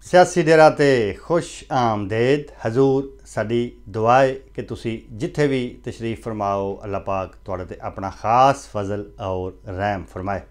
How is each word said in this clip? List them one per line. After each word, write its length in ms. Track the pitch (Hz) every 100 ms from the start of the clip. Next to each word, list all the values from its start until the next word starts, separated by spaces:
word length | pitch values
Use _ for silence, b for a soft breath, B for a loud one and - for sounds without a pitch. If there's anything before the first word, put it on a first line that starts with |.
| -
ਸਿਆਸੀ 380 | 180 180 180
ਡੇਰਾ 260 | 156 160 156
ਤੇ 440 | 139 143 131 104 92
ਖੁਸ਼ 260 | - 170 - - -
ਆਮਦੇਦ। 720 | 143 120 107 101 110 120 147 147 -
ਹਜ਼ੂਰ, 520 | 117 113 135 135 139 - -
ਸਾਡੀ 460 | - 107 120 120 - -
ਦੁਆ 300 | 110 110 127
ਹੈ 140 | 135 135 - -
ਕਿ 60 |
ਤੁਸੀਂ 360 | - 113 117 113 -
ਜਿੱਥੇ 340 | 110 165 - 147
ਵੀ 120 | 135 123 - -
ਤਸ਼ਰੀਫ 380 | 110 113 110
ਫਰਮਾਓ, 560 | 117 110 101 98 98 98
ਅੱਲਾਹ 180 | 107 98
ਪਾਕ 340 | 95 98 92 - -
ਤੁਹਾਡੇ 200 | 92 92
ਤੇ 100 | 104
ਆਪਣਾ 280 | 107 95 98
ਖਾਸ 540 | - 107 120 135 135 -
ਫਜ਼ਲ 360 | 104 98 104 101 -
ਔਰ 300 | 98 92 92 92 -
ਰਹਿਮ 360 | 90 101 101 82
ਫਰਮਾਏ। 360 | 92 95 95 -